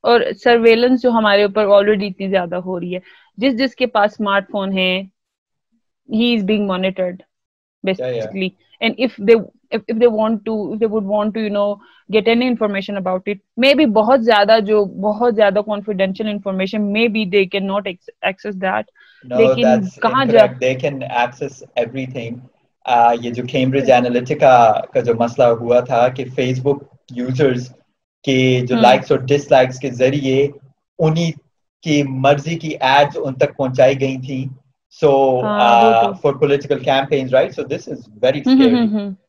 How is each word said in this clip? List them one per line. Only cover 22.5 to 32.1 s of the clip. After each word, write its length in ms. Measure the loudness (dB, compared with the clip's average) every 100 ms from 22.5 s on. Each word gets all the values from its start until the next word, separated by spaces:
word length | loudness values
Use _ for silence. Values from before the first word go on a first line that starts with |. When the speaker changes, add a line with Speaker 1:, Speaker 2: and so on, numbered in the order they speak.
| _ _ _ -2
Speaker 2:
آ، 280 | 4 4
یہ 180 | 2 -4
جو 120 | -8
کیمبرج 480 | -6 -2 0 0 4
انالیٹیکا 880 | 4 4 -2 -4 2 6 6 6 2 -2
کا 60 | -4
جو 140 | -2 -2
مسئلہ 320 | -2 2 2
ہوا 320 | 2 2 0
تھا 280 | 2 0 0
کہ 180 | -2 -10 -4
Facebook 380 | -4 -2 -2 -4 -6 _ _ -10
users 420 | -6 0 0 0 -8 -18 _ _ _ _
کے 380 | -2 0 2 0 0
جو 80 | 4
Speaker 1:
ہوں۔ 60 |
Speaker 2:
لائکس 300 | 6 4 2
اور 80 | -2
ڈس 320 | 0 -2 4
لائکس 280 | 4 4 -2
کے 120 | -10
ذریعے 560 | 0 0 0 0 0 0 -4 _ _ _ _
انہی 320 | 0 0 -2 -6 _ _ _ _
کی 220 | -2 0
مرضی 520 | 0